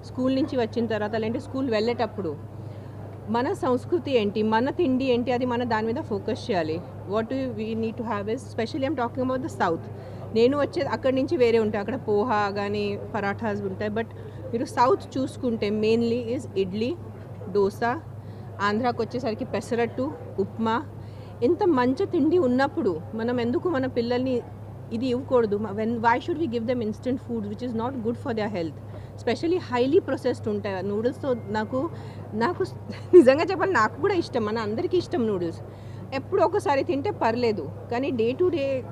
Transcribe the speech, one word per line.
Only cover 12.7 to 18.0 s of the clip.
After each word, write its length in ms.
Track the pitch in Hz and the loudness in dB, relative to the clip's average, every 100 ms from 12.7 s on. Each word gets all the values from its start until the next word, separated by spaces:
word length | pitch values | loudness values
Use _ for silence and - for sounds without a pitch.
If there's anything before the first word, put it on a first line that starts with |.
| 208 208 202 202 | 0 -2 -4 -4
పరాఠాస్ 480 | 214 196 202 226 202 | -2 -2 -2 -2 -2
ఉంటాయి. 280 | 202 185 214 | -4 -2 -2
But 160 | 214 226 - - - - | -2 -4 -8 -14 -12 -6
మీరు 120 | 233 | -4
సౌత్ 540 | 311 - 247 392 - 277 | -2 4 4 4 0 -4
చూసుకుంటే, 520 | 269 - 254 226 208 | -4 -2 -2 0 0
mainly 680 | 214 214 226 233 233 226 247 | 2 4 4 2 0 -2 -4
is 200 | - 185 | -2 -2
ఇడ్లీ, 380 | 190 202 240 339 - - - - - | -2 0 -2 -4 -8 -12 -14 -12 -2
దోశ, 320 | 190 196 - 233 294 | 2 2 2 -2 -2